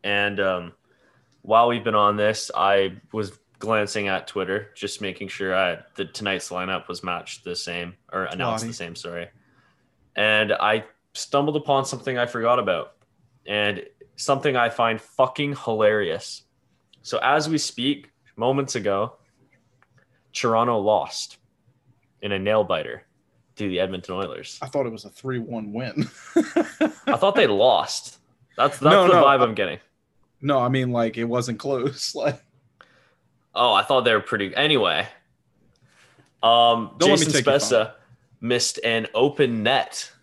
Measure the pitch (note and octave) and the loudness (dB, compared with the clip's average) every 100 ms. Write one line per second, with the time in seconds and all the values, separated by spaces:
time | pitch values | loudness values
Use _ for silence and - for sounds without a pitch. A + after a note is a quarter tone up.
0 | G2+ G2+ G2+ G2+ G2 F2+ E2+ - _ _ | -2 0 0 0 -2 -2 -6 -18 _ _
1 | _ _ _ _ - A2 A#2+ A#2+ G#2+ G#2+ | _ _ _ _ 2 4 6 2 0 2
2 | G#2 G#2 G#2 G#2+ - - F#2+ G2 F#2+ F#2+ | 4 4 0 0 -6 0 2 4 2 -4
3 | _ A2 G2 - _ _ G#2+ A2 G#2 G#2+ | _ -8 -8 -10 _ _ -2 0 0 -2
4 | G2+ F#2+ - G2+ F#2 G2 G#2+ - G#2 - | -2 -4 -4 -6 -4 -4 -6 -12 -10 -8
5 | G2 F2+ G2 - F#2+ F#2 F#2 E2+ - - | -10 -10 -14 -8 -2 0 0 -2 -12 -10
6 | F#2+ - G2+ F#2+ - F2+ F#2 F#2 - F2 | -10 -6 -6 -6 -6 -8 -6 -6 -8 -10
7 | F#2 F2 - - - F2 - F2 F2 F2+ | -8 -8 -10 -16 -10 -10 -8 -10 -10 -14
8 | _ F#2+ F2+ F2+ F2 A2 A#2 A#2 E2+ E2+ | _ -8 -6 -4 -4 -4 -8 -10 -12 -12
9 | F2 E2+ F2 _ _ _ _ _ _ _ | -12 -12 -12 _ _ _ _ _ _ _
10 | _ - G#2+ G#2+ G#2+ - G#2 A2 A2 _ | _ -2 2 2 2 0 0 0 -4 _
11 | _ - - C#3+ D3 D3+ C#3+ C3+ C3+ B2+ | _ -16 -4 -2 0 -2 0 -2 -2 -8
12 | - B2 A#2+ A#2+ A2+ B2 G2+ E2+ - _ | -6 -4 -4 -2 0 0 0 -2 -4 _
13 | _ _ _ _ - G#2 G#2 G#2 - _ | _ _ _ _ -6 -2 -2 -2 -10 _
14 | - - - C3+ D3 B2+ A#2 - A#2 A2 | -20 -10 -2 0 2 0 0 2 0 0
15 | - - B2+ - C#3+ C3+ - A2 G#2+ G#2+ | -8 0 0 0 -6 -4 -4 2 4 4
16 | F#2 E2 - - _ _ _ _ _ _ | 0 -4 -8 -18 _ _ _ _ _ _
17 | - A#2 B2+ D3+ D3+ D#3 - - B2+ C#3+ | -8 -2 0 0 0 -2 -4 -4 -4 -4
18 | - _ _ - A#2 C#3 C3+ B2+ G2+ G2 | -8 _ _ -4 0 0 -2 -4 -2 -2
19 | A2+ - _ _ _ _ _ _ _ _ | -4 -8 _ _ _ _ _ _ _ _
20 | _ _ _ - B2 A2+ A#2+ A#2 G2+ G#2 | _ _ _ -4 0 2 2 2 2 2
21 | C#2+ - - - _ _ _ _ _ _ | 0 -10 -12 -16 _ _ _ _ _ _
22 | _ _ G2+ G2 G2 G#2+ F#2+ E2 C#2+ A#1+ | _ _ -6 -4 2 2 2 -2 -4 -12
23 | _ _ _ _ _ - G#2 F2+ F#2 F#2+ | _ _ _ _ _ -8 -4 -2 -4 -4
24 | F2 F#2 F#2 - - - C#3 C#3+ B2+ A2 | -8 -8 -8 -10 -16 -14 -8 -4 -6 -8
25 | G2+ - C3 B2+ A2+ A#2 G#2 G#2+ B2 - | -18 -12 -8 -8 -6 -10 -8 -8 -8 -6
26 | - - - - - - - - D#4 - | -6 -8 -2 -2 0 -2 -2 -2 -4 -4
27 | - - D4 D4+ D3+ G2+ B2 G2 - - | -2 2 2 4 4 6 4 4 0 -6
28 | - - _ _ _ - C#3 - C#3+ G3 | -10 -20 _ _ _ 0 0 4 6 8
29 | F3+ F3 C#3+ C3+ B2 G#2+ F#2 E2 _ _ | 8 8 8 6 2 0 -4 -6 _ _
30 | _ _ _ _ C#3 C#3 B2 C3 B2+ A#2+ | _ _ _ _ 0 2 2 0 0 0
31 | A2+ A2+ A#2 B2 B2 A2 A2 A2+ C3+ C3+ | -2 -2 -4 -2 -4 -6 -4 -2 -2 -4
32 | - D3+ D3 C3+ _ _ _ _ - _ | -8 -4 -4 -4 _ _ _ _ -20 _
33 | _ _ _ _ _ - A#2+ G2 G#2 C#3 | _ _ _ _ _ 0 2 2 4 2
34 | B2 A2 - A2 G2 G#2 D3+ C#3+ F#2+ D2+ | 4 2 0 -4 -4 -2 2 2 2 0
35 | G#2 - _ _ _ _ _ _ _ _ | -4 -10 _ _ _ _ _ _ _ _
36 | _ _ _ _ A2+ A#2 A#2 A#2 A2 - | _ _ _ _ 4 6 6 4 -2 2
37 | F3 F#3+ D#3 C#3+ C3 C#3 G#2+ A#2+ A2 - | 4 6 4 2 2 2 2 2 0 -6
38 | _ _ _ _ A#2 E3 - - A#2 A2+ | _ _ _ _ -2 0 0 -2 -2 -2
39 | A2 A2 C#3 C#3+ C3+ A2+ G#2+ C3+ - - | -2 2 2 4 0 2 2 2 0 -8
40 | - _ | -14 _